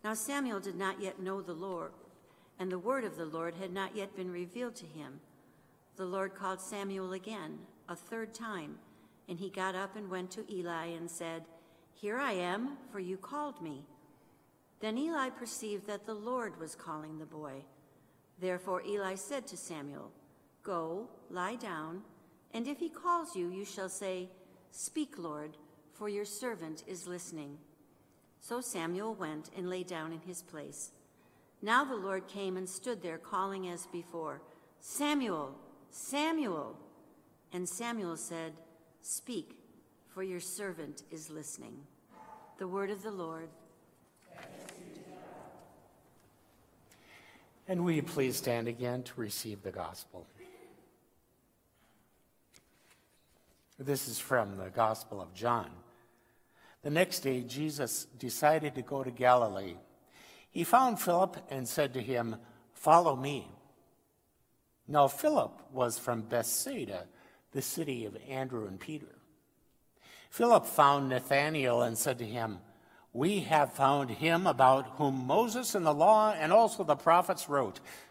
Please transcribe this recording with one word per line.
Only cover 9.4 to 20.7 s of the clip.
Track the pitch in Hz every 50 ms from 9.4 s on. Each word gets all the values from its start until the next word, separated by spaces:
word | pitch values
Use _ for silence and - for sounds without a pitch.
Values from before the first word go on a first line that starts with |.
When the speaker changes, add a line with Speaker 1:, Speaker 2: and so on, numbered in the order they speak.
| 202 185
Speaker 1:
got | 190 190 185 190 185
up | 185 196 190 190
and | 214 202 185
went | 185 185 185 180
to | - 226 214 -
Eli | 214 180 175 175 170 165 165
and | 170 170 165 170 165
said, | - - 170 165 165 165 160 - - - - - - _ _ _
"Here | _ - 208 202 226 262
I | 285 262
am, | 202 180 175 175 185 208 247 285 285 - - -
for | 214 196
you | 185 180 190
called | 190 - - 277 294 294 285 - -
me." | 165 156 143 131 - - - - - - - _ _ _ _ _ _ _ _ _ _ _ _ -
Then | 214 220 220 247
Eli | 302 330 339 285 262 254
perceived | 254 - 240 220 - - 220 214 208 190 196
that | 214 208 202 202
the | 226 220
Lord | 208 208 240 254 254 233 202 165 160
was | 160 151 -
calling | - - 165 156 151 156 156 156 156
the | 156
boy. | 151 156 151 151 143 135 139 143 - - _ _ _ _ _ _ _ _ _ _ _ _ -
Therefore | 185 185 180 180 185 196 180 175
Eli | - 196 202 202 196 190 190
said | 196 - - 285 269 254
to | - 185
Samuel, | 175 - - 165 151 143 143 143 143 131 - - - - - _ _ _ _ _ _
"Go, | - 208